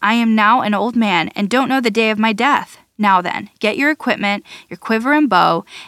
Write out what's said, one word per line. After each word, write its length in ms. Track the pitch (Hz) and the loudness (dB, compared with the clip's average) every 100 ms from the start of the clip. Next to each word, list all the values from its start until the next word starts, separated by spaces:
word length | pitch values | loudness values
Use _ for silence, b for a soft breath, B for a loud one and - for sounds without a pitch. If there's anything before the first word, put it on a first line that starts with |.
"I 120 | 202 | -2
am 200 | 233 233 | 0 2
now 280 | 220 208 254 | 2 4 2
an 120 | 208 | 0
old 220 | 208 214 240 | -2 -2 0
man 320 | 214 175 170 - | 0 0 -2 -4
and 120 | 196 | -2
don't 200 | 240 262 | 0 0
know 120 | 269 | 0
the 120 | 240 | 0
day 180 | 214 220 | 0 0
of 80 | 214 | 0
my 140 | 220 | 0
death. 460 | 214 254 269 - - _ - | 0 0 0 -4 -16 _ -2
Now 240 | 208 190 | 2 2
then, 300 | 180 - 208 - | 0 -8 -10 -4
get 180 | 214 226 | -4 0
your 140 | 285 | -2
equipment, 540 | 311 254 196 202 202 - B B | -2 -2 -2 -2 -4 -8 B B
your 60 | 175 | -12
quiver 380 | - 226 240 | -4 -2 2
and 140 | 302 285 | 2 4
bow, 360 | 185 170 165 - B | 4 2 0 -6 B